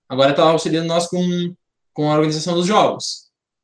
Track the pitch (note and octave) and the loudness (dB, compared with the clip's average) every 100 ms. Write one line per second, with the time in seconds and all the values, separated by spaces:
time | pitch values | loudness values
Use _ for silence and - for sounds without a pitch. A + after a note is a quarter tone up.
0 | - C3 C#3 E3+ E3 - E3 D#3+ E3 E3+ | -6 2 2 4 2 2 0 -2 -2 -2
1 | F3 F3+ F3+ F3 F3 - _ _ _ - | -2 -2 -2 -2 -4 -8 _ _ _ -4
2 | D3+ D3+ D#3 D#3 E3+ F3 F3+ G#3 E3+ - | 0 2 0 -2 -2 -2 2 2 2 0
3 | - - _ _ _ _ | -10 -12 _ _ _ _